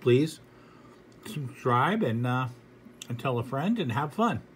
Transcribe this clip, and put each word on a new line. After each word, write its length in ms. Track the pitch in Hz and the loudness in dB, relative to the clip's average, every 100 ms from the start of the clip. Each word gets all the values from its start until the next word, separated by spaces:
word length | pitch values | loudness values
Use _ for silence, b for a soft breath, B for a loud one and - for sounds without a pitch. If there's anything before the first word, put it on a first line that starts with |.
Please 400 | 127 127 156 - - B B B B B - - - | 4 6 4 -2 -20 B B B B B -20 -20 -10
subscribe 760 | 151 127 - 127 120 147 220 | -8 -8 -4 0 2 2 2
and, 240 | 139 117 123 | 0 0 0
uh, 220 | 127 123 - - - - - - | -2 -2 -8 -20 -20 -20 -16 -10
and 100 | 120 | -6
tell 200 | 135 120 | -2 -2
a 60 | |
friend 340 | - 135 175 233 | -2 -2 0 0
and 140 | 139 | -2
have 200 | 120 151 | -2 -4
fun. 280 | - 226 110 - | 0 0 0 -8